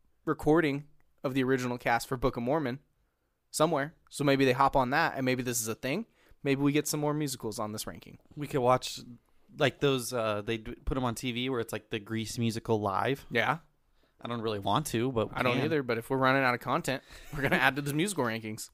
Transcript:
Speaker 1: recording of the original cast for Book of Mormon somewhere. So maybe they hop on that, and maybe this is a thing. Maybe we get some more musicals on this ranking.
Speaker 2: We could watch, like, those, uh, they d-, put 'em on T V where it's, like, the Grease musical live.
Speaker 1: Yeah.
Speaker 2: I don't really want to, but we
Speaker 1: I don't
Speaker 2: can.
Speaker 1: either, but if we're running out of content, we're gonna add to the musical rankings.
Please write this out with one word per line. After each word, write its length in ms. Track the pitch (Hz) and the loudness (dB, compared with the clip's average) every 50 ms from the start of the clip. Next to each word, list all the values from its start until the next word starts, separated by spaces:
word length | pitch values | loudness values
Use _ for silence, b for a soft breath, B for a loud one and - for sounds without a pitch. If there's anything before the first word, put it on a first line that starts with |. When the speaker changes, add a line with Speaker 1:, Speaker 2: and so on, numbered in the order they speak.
| _ _ _ _ - | _ _ _ _ -4
Speaker 1:
recording 580 | 160 151 - - 151 156 170 160 143 135 143 151 - - - _ _ _ _ - | -4 -2 0 2 4 4 4 4 2 0 -2 -6 -10 -20 -20 _ _ _ _ -6
of 80 | 135 | -2
the 100 | 127 135 | 0 0
original 360 | 127 127 135 127 127 123 123 123 | 2 2 2 0 0 -2 -4 -2
cast 280 | - 131 117 117 - | 0 2 2 2 0
for 120 | - 147 123 | -2 -6 0
Book 180 | 139 131 - | 0 0 0
of 60 | 123 | 0
Mormon 380 | 117 123 147 165 143 120 127 143 _ _ _ _ _ _ _ _ _ _ _ _ _ _ | -2 0 0 0 -2 -4 -6 -8 _ _ _ _ _ _ _ _ _ _ _ _ _ _
somewhere. 440 | - - 151 165 160 139 139 160 - _ _ _ | 0 2 2 2 2 0 -2 -4 -6 _ _ _
So 140 | - - 143 | -6 0 2
maybe 200 | 143 139 135 135 | 4 6 6 6
they 80 | 131 | 4
hop 240 | 123 135 139 - - | 6 6 4 4 4
on 140 | 139 127 120 | 4 2 2
that, 240 | 139 160 165 139 - | 2 2 2 0 0
and 80 | 135 131 | 0 0
maybe 180 | 127 127 127 | 0 0 0
this 160 | 123 127 117 120 | -2 -4 -2 -4
is 100 | 110 110 | -2 -4
a 60 | 110 | -6
thing. 300 | - - 127 147 208 226 b b b b b b b | -4 -4 -4 -4 -4 -6 b b b b b b b
Maybe 180 | - 143 135 135 | 0 0 0 2
we 120 | 143 143 | 2 2
get 140 | 143 147 143 | 2 2 0
some 140 | - - 151 | 0 -2 -2
more 140 | 147 147 147 | -2 -2 -2
musicals 440 | 151 151 139 131 - - 110 101 117 | -2 -2 -4 -6 -6 -6 -8 -6 -4
on 140 | 107 107 | -6 -6
this 140 | 107 107 - | -6 -8 -10
ranking. 320 | - 82 - - - - - _ _ - | -10 -12 -14 -18 -20 -20 -20 _ _ -12
Speaker 2:
We 120 | 151 147 | -12 -10
could 140 | - - 139 | -2 -2 2
watch, 400 | 120 123 127 127 - - - - - - 120 - _ _ _ _ _ _ - 143 | 4 4 4 4 2 -6 -10 -12 -14 -16 -20 -20 _ _ _ _ _ _ -2 2
like, 220 | 147 131 - - | 2 2 2 2
those, 320 | 147 143 135 127 117 - | 2 2 2 2 -2 -2
uh, 300 | 127 120 110 110 104 104 101 | -2 0 0 0 0 0 -2
they 140 | 117 113 110 | -2 -4 -4
d-, 160 | 107 120 123 - - | -4 -10 -12 -8 -6
put 140 | - - 131 | -4 -2 0
'em 60 | 127 | -2
on 100 | 120 113 | -2 -2
T 180 | - - 127 | -2 -4 -4
V 160 | 117 120 123 131 | -2 -2 -2 -2
where 120 | 131 117 | -2 -2
it's, 120 | 110 - | -4 -4
like, 160 | - 107 - - | -6 -8 -6 -6
the 100 | - 113 | -6 -6
Grease 380 | 101 - 113 113 110 104 - 123 | -4 -4 -4 -4 -4 -4 -2 0
musical 400 | 117 113 104 113 - - 113 107 | 0 0 0 -2 0 0 0 2
live. 460 | 104 98 95 98 104 123 139 - - - | 2 0 0 2 0 0 -2 -2 -6 -4
Speaker 1:
Yeah. 280 | 120 117 107 120 147 170 - _ _ _ _ _ _ _ _ _ _ _ | 0 0 2 2 0 -2 -4 _ _ _ _ _ _ _ _ _ _ _
Speaker 2:
I 80 | - 120 | -10 -8
don't 140 | 120 117 | -8 -4
really 160 | 107 113 107 101 | -4 -4 -4 -4
want 260 | 98 101 101 143 156 - | -2 0 0 0 0 0
to, 220 | - 113 120 135 | -2 0 0 0
but 180 | 131 113 107 - | 0 -2 -2 -2
we 60 | - | -2
Speaker 1:
I 60 | 127 | 0
don't 120 | 127 127 123 | 0 2 2
Speaker 2:
can. 80 | 120 131 | 2 0
Speaker 1:
either, 180 | 156 165 147 | 0 0 0
but 140 | 131 120 117 | 0 0 -4
if 140 | 117 - - | -4 -2 -2
we're 60 | 139 131 | 0 2
running 240 | 131 131 131 135 | 4 4 4 4
out 100 | 135 123 | 4 2
of 80 | 120 117 | 0 0
content, 420 | - 127 131 170 - 139 135 135 - B B B B B 143 | -2 -2 -2 -2 0 -2 -4 -4 -6 B B B B B -6
we're 60 | 151 | -2
gonna 140 | 135 135 156 | 0 0 2
add 200 | 139 127 135 131 | 4 4 2 2
to 60 | 143 | 0
the 120 | 143 143 139 | -4 -2 0
musical 300 | 151 180 208 196 151 127 | 0 0 0 0 0 0
rankings. 440 | 117 110 113 110 107 107 - - - | 0 -2 -4 -6 -8 -10 -10 -12 -16